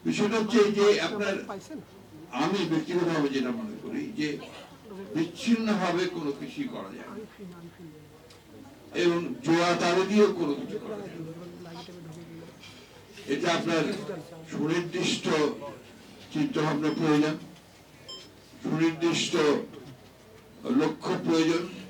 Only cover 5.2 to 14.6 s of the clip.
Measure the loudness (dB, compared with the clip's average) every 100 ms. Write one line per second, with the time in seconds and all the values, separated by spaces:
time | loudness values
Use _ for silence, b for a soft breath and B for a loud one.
5.2 | -2 -2 2 2 4 2 2 2 0 -2
6.2 | -4 -4 -8 -6 -6 -6 -10 -12 -12 -12
7.2 | -14 -16 -16 -16 -18 -18 -20 -18 -20 -20
8.2 | -20 -20 -20 -20 -20 -20 -8 2 4 4
9.2 | -2 -4 2 4 6 4 4 4 4 6
10.2 | 6 6 0 -2 -4 -8 -8 -10 -10 -10
11.2 | -12 -12 -14 -16 -14 -14 -14 -14 -14 -14
12.2 | -16 -16 -16 -18 -20 -20 -20 -20 -20 -16
13.2 | -4 -2 0 0 2 2 2 -2 -6 -10
14.2 | -12 -16 -10 -2